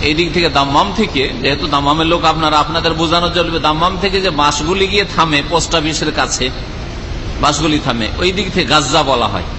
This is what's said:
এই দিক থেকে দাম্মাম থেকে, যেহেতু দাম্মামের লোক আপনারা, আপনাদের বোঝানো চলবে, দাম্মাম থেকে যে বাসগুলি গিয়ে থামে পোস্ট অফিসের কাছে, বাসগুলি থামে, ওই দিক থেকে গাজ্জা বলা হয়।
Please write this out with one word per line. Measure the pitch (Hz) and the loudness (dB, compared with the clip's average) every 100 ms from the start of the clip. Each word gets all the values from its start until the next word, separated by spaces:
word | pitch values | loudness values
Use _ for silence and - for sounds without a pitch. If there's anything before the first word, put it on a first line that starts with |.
| 143 | 0
এই | 156 | 0
দিক | 175 | 2
থেকে | 180 170 139 | 2 2 2
দাম্মাম | 139 143 196 190 | 2 2 2 0
থেকে, | 202 135 135 127 | -2 0 -2 -2
যেহেতু | 113 143 175 | -2 -2 0
দাম্মামের | 143 143 151 160 | 0 2 2 2
লোক | 170 160 | 2 2
আপনারা, | 156 160 151 | 2 2 2
আপনাদের | 147 156 165 | 2 0 0
বোঝানো | 160 165 170 175 175 | 0 2 2 0 0
চলবে, | 165 160 | 0 0
দাম্মাম | 147 156 175 185 | 0 2 0 0
থেকে | 196 190 190 | -2 0 -2
যে | 147 | 2
বাসগুলি | 147 147 151 190 190 | 0 0 -2 0 2
গিয়ে | 202 196 | 0 0
থামে | - 165 147 147 | 0 2 2 0
পোস্ট | 170 - 170 | 0 0 0
অফিসের | 151 151 156 143 | 0 -2 -2 -2
কাছে, | 131 - 127 - - - - - - - - - | -2 -2 -4 -4 -10 -10 -10 -8 -8 -6 -6 0
বাসগুলি | 139 143 160 151 139 | 0 2 2 0 0
থামে, | 117 107 - | -2 -2 0
ওই | 180 | 0
দিক | 190 196 | 0 -2
থেকে | 185 143 | -2 2
গাজ্জা | 151 139 160 | 2 2 2
বলা | 139 127 110 | 2 2 2
হয়। | 98 80 | -2 -6